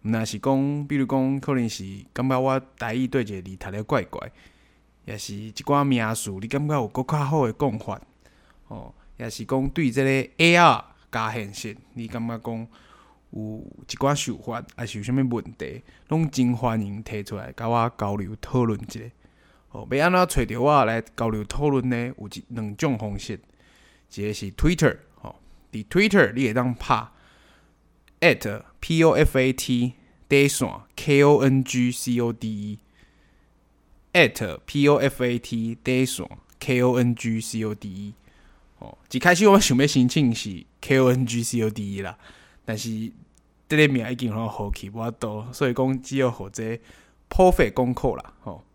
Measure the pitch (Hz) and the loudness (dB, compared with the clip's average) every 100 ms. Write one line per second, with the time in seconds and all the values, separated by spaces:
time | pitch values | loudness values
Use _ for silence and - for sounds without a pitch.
0 | 107 113 110 104 135 135 139 147 143 147 | -2 -2 -2 -4 0 0 0 -4 -4 -2
1 | 127 135 131 135 135 131 117 - 95 98 | 0 0 0 -2 -2 -2 -2 -6 -12 -14
2 | - - 131 131 131 131 131 _ 117 117 | -12 -4 0 0 0 -2 -4 _ -6 -4
3 | 127 131 107 98 92 92 - 101 107 131 | -2 -2 -4 -8 -12 -14 -10 -10 -4 -4
4 | - - - _ - _ _ _ _ _ | -4 -12 -14 _ -20 _ _ _ _ _
5 | - 104 - 101 110 107 - 143 139 123 | -16 -14 -12 -12 -12 -10 -2 0 2 0
6 | 110 113 107 95 110 139 151 151 107 131 | 0 -4 -8 -10 -6 -4 -2 -2 -2 -4
7 | 127 151 139 160 123 - 143 110 - 98 | -4 -2 0 0 0 0 -4 -4 -10 -12
8 | - _ _ _ _ _ _ 107 62 - | -14 _ _ _ _ _ _ -16 -16 -20
9 | - - 120 - 110 135 135 151 139 127 | -20 -14 -12 -10 -4 -2 -2 -2 0 2
10 | 135 135 123 - 165 175 170 113 - _ | 2 0 -2 4 6 8 6 4 -4 _
11 | _ 113 110 113 101 98 110 110 _ 120 | _ -4 -4 -4 -8 -10 -12 -14 _ -14
12 | 113 117 117 113 117 113 113 _ _ - | -10 -8 -8 -8 -8 -10 -12 _ _ -20
13 | _ _ _ 104 107 110 - - - - | _ _ _ -10 -10 -10 -14 -20 -16 -2
14 | 135 143 - 107 - 117 - - 117 107 | 0 0 -4 -8 -8 -10 -12 -12 -10 -8
15 | 101 131 131 120 - - 69 117 - _ | -2 0 0 -2 -6 -12 -12 -12 -18 _
16 | _ 160 156 131 123 120 123 110 101 101 | _ -2 -2 0 0 2 -2 -2 -4 -8
17 | 107 107 98 101 65 - 117 117 113 - | -10 -10 -10 -10 -12 -8 -2 0 0 -2
18 | 101 104 98 107 - 127 117 104 117 113 | -4 -4 -6 -10 -4 0 0 -2 -8 -14
19 | 113 _ _ _ _ _ _ - 135 135 | -16 _ _ _ _ _ _ -16 -6 0
20 | 165 185 180 139 113 120 135 147 110 113 | 2 2 2 0 -2 0 4 4 4 0
21 | - - 113 107 104 - 147 135 127 120 | -6 -4 -4 -4 -6 -2 0 0 0 -2
22 | 120 - 104 - - 117 107 104 156 113 | -4 -10 -14 -16 -12 -8 -8 -2 -2 -2
23 | 107 101 - 101 _ _ _ _ _ _ | -4 -8 -10 -12 _ _ _ _ _ _
24 | _ - 104 104 101 - 156 175 151 - | _ -8 -6 -6 -8 2 2 4 2 0
25 | _ _ - - - - _ 113 104 180 | _ _ -18 -18 -20 -20 _ -12 -2 2
26 | 214 196 117 120 127 117 123 117 - 120 | 4 6 4 2 0 0 -2 -4 -2 -2
27 | 113 _ _ _ _ _ _ _ _ _ | -2 _ _ _ _ _ _ _ _ _
28 | _ _ 170 120 107 110 - - - 165 | _ _ 2 4 -2 -8 -14 -18 -2 4
29 | 160 147 156 135 131 127 - 123 123 - | 6 6 4 4 2 0 0 0 0 -4
30 | _ _ _ 139 143 - 110 - - - | _ _ _ 4 4 2 -4 -6 -16 -8
31 | - 139 143 147 135 135 123 127 123 120 | 2 6 8 8 6 4 2 0 0 -2
32 | - 120 117 113 110 104 104 104 _ _ | -4 -2 -2 -4 -6 -6 -10 -12 _ _
33 | _ _ _ _ _ _ _ _ _ _ | _ _ _ _ _ _ _ _ _ _
34 | _ 180 131 - 104 - - 147 143 147 | _ 4 4 2 -6 -6 -6 2 4 6
35 | 135 - 123 120 - 117 113 117 - 127 | 2 0 -2 -2 -4 -6 -4 -6 -2 0
36 | 131 - - - _ _ - 123 123 123 | 0 -4 -10 -14 _ _ -2 2 4 4
37 | 123 117 117 113 110 110 107 104 104 95 | 2 0 -2 -4 -4 -6 -6 -8 -12 -12
38 | 101 - _ _ - _ _ _ - - | -14 -16 _ _ -20 _ _ _ -20 -20
39 | _ 127 170 180 208 196 - 127 147 135 | _ 2 4 6 8 8 8 4 4 4
40 | 123 160 131 113 107 92 - _ - 135 | 4 4 2 2 -6 -12 -16 _ 0 4
41 | 131 127 120 117 117 120 110 104 101 98 | 6 4 0 -2 -2 -2 -2 -4 -8 -8
42 | 98 - - - _ _ - 107 113 110 | -10 -12 -20 -20 _ _ -8 -6 -6 -6
43 | 113 - - _ _ _ _ 151 151 131 | -8 -12 -20 _ _ _ _ 4 4 4
44 | 113 123 123 107 113 - 104 101 98 110 | -2 -4 -4 -4 -6 -6 -8 -8 -10 -8
45 | 117 113 113 107 113 127 135 123 131 131 | -8 -6 -8 -8 -10 -2 -2 0 0 -2
46 | 127 135 127 117 98 - 110 117 _ - | -4 0 0 -2 -12 -10 -8 -8 _ -20
47 | _ _ _ - 185 180 120 113 127 123 | _ _ _ 6 6 6 2 2 0 0
48 | 131 78 - _ 107 76 _ | -2 -4 -10 _ -16 -16 _